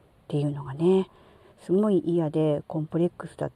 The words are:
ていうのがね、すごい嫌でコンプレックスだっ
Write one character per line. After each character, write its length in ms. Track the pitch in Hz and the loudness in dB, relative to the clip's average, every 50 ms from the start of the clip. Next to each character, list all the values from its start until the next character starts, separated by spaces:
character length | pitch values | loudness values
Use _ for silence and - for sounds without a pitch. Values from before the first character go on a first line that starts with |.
| _ _ _ _ _ - | _ _ _ _ _ -6
て 100 | - 147 | -4 -2
い 40 | 143 | -2
う 60 | 147 | -2
の 120 | 143 143 139 | -4 -4 -8
が 100 | 139 135 | -10 -6
ね、 360 | 147 165 180 190 190 185 - _ - - - - - - - _ _ | 0 2 4 4 4 2 -2 _ -18 -20 -20 -20 -20 -20 -20 _ _
す 140 | - - 175 | -4 0 0
ご 180 | 196 214 214 | 2 2 4
い 100 | 202 175 - | 2 2 2
嫌 240 | 165 170 175 165 151 | 2 0 0 0 0
で 340 | 156 160 156 156 147 143 - - | 0 0 2 2 0 0 -4 -6
コ 120 | - 160 | -6 -6
ン 60 | 156 | -6
プ 140 | 160 - 165 | -4 0 0
レ 80 | 170 175 | 0 0
ッ 40 | - | -2
ク 120 | - - 156 | -6 -12 -16
ス 80 | - | -10
だ 120 | - 147 139 | -8 -8 -8
っ 40 | - | -8